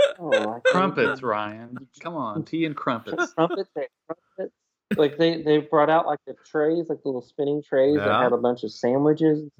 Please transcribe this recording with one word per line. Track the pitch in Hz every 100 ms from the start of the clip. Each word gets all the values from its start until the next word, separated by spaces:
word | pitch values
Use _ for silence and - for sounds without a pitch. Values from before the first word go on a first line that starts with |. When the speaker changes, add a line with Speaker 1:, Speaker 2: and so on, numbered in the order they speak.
| 554 -
Speaker 1:
no, | -
I | -
can't | 104 117
Speaker 2:
Crumpets, | 523 508 190 151 113 107
Speaker 1:
even | 127
Speaker 2:
Ryan. | 107 107 107 117 123 135 _
Come | 165 170
on, | 120 127
tea | - 160
and | 160
crumpets. | 147 - 120 - 147 349
Speaker 1:
Crumpets, | - 170 254 - -
they |
had | 135 _ - 165 _ -
crumpets. | 190 - _ _ _ -
Like, | 147 147
they, | 165 165
they | 151 151
brought | 147 156 147
out, | 160 170
like, | 147 -
the | 127
trays, | _ 156 151 165 165
like, | 147
little | 143 127
spinning | 120 - 143 147
trays | - 135 135 147
that | 101
Speaker 3:
Yeah. | 107
Speaker 1:
had | 123
a | 120
bunch | 123 120
of | 110
sandwiches | - 120 131 147 151 160 151 147 -